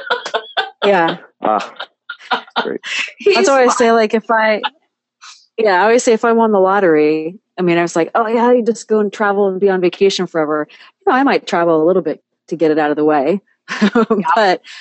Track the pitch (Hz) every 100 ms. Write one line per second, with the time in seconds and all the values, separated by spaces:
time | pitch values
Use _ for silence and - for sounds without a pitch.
0 | - 480 - 220 - - 381 - 202 190
1 | 165 175 - - - 107 - - - _
2 | - - - - - - - - - -
3 | - - 415 381 381 269 247 - 233 226
4 | 220 220 - 226 220 214 - _ _ _
5 | _ _ - - _ - 214 180 208 240
6 | 247 220 233 226 220 202 185 202 185 151
7 | 151 156 156 190 _ - 180 170 170 170
8 | 165 226 220 233 240 247 220 220 - 214
9 | 208 - 208 202 202 185 196 190 175 -
10 | 196 190 180 165 151 151 151 - - _
11 | 392 262 269 180 - 180 170 160 160 185
12 | 156 - _ _ - 156 160 151 151 147
13 | 151 151 139 196 _ _ - - 208 233
14 | 214 208 165 226 202 180 - -